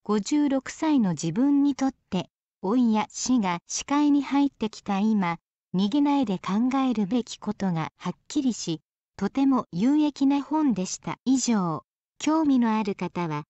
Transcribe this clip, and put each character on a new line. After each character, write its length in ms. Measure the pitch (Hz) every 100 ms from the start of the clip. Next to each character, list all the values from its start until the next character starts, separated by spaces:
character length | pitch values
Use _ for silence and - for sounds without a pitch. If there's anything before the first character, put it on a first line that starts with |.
五 160 | - 214
十 300 | 196 294 294
六 200 | 269 -
歳 300 | - 320 285
の 120 | 190
自 200 | 156 165
分 320 | 175 285 285
に 120 | 285 269
と 120 | 269
っ 60 | - -
て、 200 | 185 - _ _ _
老 120 | 190 254
い 180 | 233
や 140 | 214 -
死 300 | - - 254
が 200 | 190 175 -
視 200 | - -
界 240 | 285 294
に 100 | 285
入 260 | 262 277 285
っ 20 |
て 180 | - 214
き 140 | -
た 160 | - 190
今、 400 | 214 214 175 165 _ _ _ 180
逃 140 | 202
げ 100 | 294
な 180 | 285 277
い 80 | 214
で 100 | 180
考 400 | - 202 254 269
え 160 | 262
る 140 | 220 190
べ 160 | 247
き 140 | - -
こ 180 | - -
と 160 | 190
が 200 | 160 151 -
は 140 | 180
っ 20 | - -
き 160 | 302
り 100 | 262
し、 280 | 202 - 156 _ _ _ -
と 120 | 196
て 180 | 269 277
も 180 | 254 -
有 260 | 170 240 302
益 300 | 294 - 269
な 160 | 277
本 320 | 262 311 294 185
で 100 | 185
し 140 | -
た。 180 | 170 - 247
以 140 | 262
上、 440 | 240 214 175 151 - _ _ -
興 260 | 294 320 302
味 140 | 262
の 180 | 233 214
あ 60 |
る 100 | 202
方 340 | 190 175 180 170
は 180 | 147 -